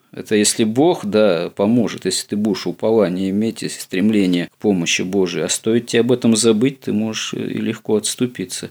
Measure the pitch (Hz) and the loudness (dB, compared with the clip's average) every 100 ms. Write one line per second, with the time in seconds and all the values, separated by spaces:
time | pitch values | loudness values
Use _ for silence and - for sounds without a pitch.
0 | _ - - 107 104 - 110 117 165 175 | _ -14 0 2 2 2 0 2 2 2
1 | 104 107 107 82 87 - 101 123 92 - | 0 2 4 2 -2 -2 2 2 0 -2
2 | 92 - - 104 107 92 90 82 110 113 | -4 -4 -4 -2 0 -2 -4 -4 0 2
3 | 92 90 95 98 110 - 78 - - 98 | 2 0 -2 0 -2 -4 -8 -10 -6 0
4 | 107 107 92 87 82 _ 107 92 82 - | 2 4 2 0 -2 _ 0 0 0 -2
5 | 92 98 90 85 87 - 113 117 120 117 | -2 0 0 -2 -4 -4 0 0 0 0
6 | 117 123 120 110 113 107 131 131 - 104 | 2 2 2 4 4 4 2 -2 -4 -2
7 | 110 110 - - 110 110 107 107 - 107 | -2 -4 -8 -6 -6 -4 -4 -6 -2 -2
8 | - - 123 123 - - - | -2 -4 -4 -4 -10 -10 -12